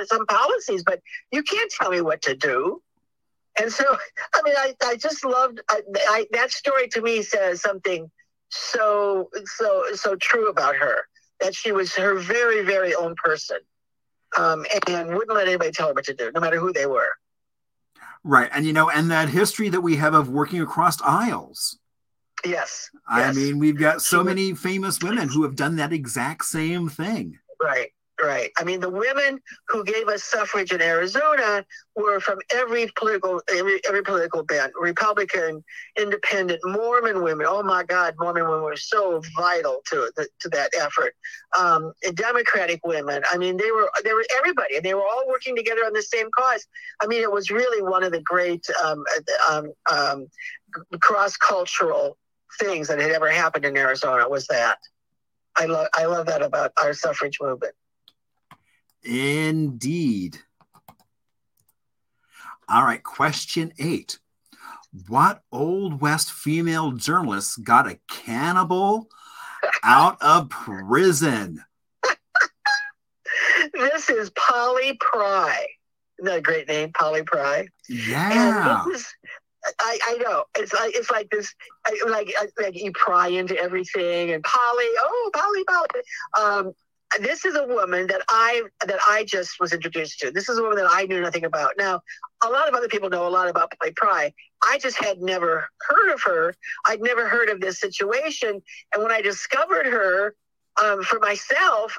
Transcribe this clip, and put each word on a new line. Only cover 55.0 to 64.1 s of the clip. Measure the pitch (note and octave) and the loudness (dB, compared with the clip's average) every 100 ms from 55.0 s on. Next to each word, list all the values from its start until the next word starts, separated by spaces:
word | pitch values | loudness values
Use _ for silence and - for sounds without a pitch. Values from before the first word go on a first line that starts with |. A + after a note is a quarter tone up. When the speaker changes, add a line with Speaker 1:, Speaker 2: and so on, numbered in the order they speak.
| _ _ _ _ _ - | _ _ _ _ _ -2
Speaker 1:
I | D#3+ | 0
lo-, | D#3+ D#3 D#3+ | 0 0 0
I | E3 | 2
love | F3 D#3+ | 0 0
that | D#3 | 0
about | C#3+ D3 C#3 - | 0 0 0 0
our | D3 | 0
suffrage | D3 E3 C#3 C#3+ - | 0 -2 -2 -4 -4
movement. | C#3+ B2 A2+ - _ _ _ _ _ _ _ - _ _ _ _ | -4 -4 -6 -10 _ _ _ _ _ _ _ -20 _ _ _ _
Speaker 2:
Indeed. | A#2+ B2 C#3 D3 D#3 D#3+ D3 A#2+ B2+ E3+ D3 G2+ F2+ - - _ _ _ - - _ _ _ _ _ _ _ _ _ _ _ _ _ - - - - | -6 -2 0 2 0 0 0 -2 -4 0 2 0 -4 -10 -20 _ _ _ -20 -20 _ _ _ _ _ _ _ _ _ _ _ _ _ -20 -20 -18 0
All | A#2+ | 2
right, | C3 A#2 | 4 0
question | - - D3+ D3 - E3+ D#3+ - | -6 -2 0 0 -4 -4 -4 -4
eight. | D#3 A2+ - | -4 -4 -6